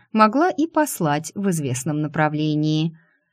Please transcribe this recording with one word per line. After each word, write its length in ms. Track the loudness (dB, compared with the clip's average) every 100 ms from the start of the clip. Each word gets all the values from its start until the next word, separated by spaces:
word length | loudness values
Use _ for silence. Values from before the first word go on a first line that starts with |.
| _
могла 380 | 2 4 4 0
и 160 | 0 -2
послать 680 | 0 -2 0 -2 -2 -4
в 160 | -4 -2
известном 500 | -2 -2 -4 -4 -2
направлении. 960 | -2 0 0 0 -2 0 0 0 -2 -6 _ _ _